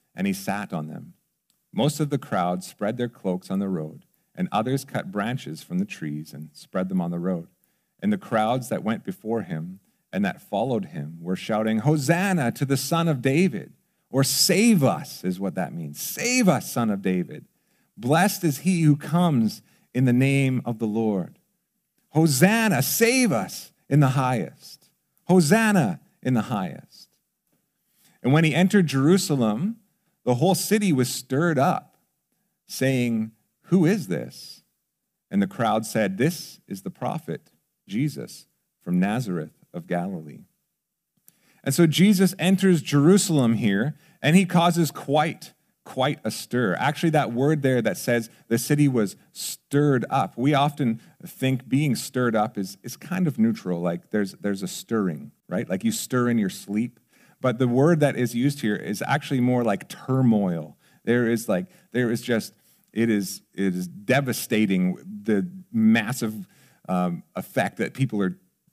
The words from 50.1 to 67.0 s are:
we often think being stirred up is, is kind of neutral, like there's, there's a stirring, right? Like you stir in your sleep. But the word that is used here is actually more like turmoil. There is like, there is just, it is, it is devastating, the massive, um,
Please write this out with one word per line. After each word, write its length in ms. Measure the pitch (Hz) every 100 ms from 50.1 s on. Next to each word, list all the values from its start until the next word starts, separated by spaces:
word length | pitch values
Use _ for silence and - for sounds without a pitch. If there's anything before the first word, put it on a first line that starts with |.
| 135 98 -
we 160 | 135
often 480 | 143 143 143 123 117 - _
think 440 | - - 131 127 123
being 260 | 135 151
stirred 400 | 113 - 127 123
up 220 | 110 107 104
is, 220 | 95 -
is 140 | - -
kind 300 | - - 156
of 120 | 127
neutral, 400 | 113 107 90 85
like 280 | 87 85 -
there's, 220 | 104 98 -
there's 220 | 101 98
a 60 | 95
stirring, 640 | - - 113 92 73 - - -
right? 180 | 90 -
Like 160 | 95
you 80 | 110
stir 380 | - - 127 120
in 80 | 117
your 100 | 95
sleep. 500 | - - 104 123 - _ _ _ _
But 160 | 131 117
the 100 | 127
word 320 | 120 156 165
that 160 | 143 -
is 180 | 123
used 280 | 120 139 139
here 140 | 110 104
is 260 | 76 104 -
actually 340 | 143 - 135
more 220 | 123 123
like 240 | 117 101 -
turmoil. 880 | - - 131 127 107 95 82 76 - _ _
There 240 | - 120 117
is 180 | 117 -
like, 200 | 92 92 _ _
there 180 | 123 120
is 120 | 117
just, 320 | - 113 - - _ _ _
it 160 | 107 117
is, 320 | 104 95 - _
it 240 | - 98 90
is 100 | 90
devastating, 1080 | 101 104 131 131 120 - 107 104 95 90 - 90 104
the 240 | 104 101 92 95 -
massive, 800 | 117 110 113 107 127 113 110 92 _ _ _ -
um, 340 | 90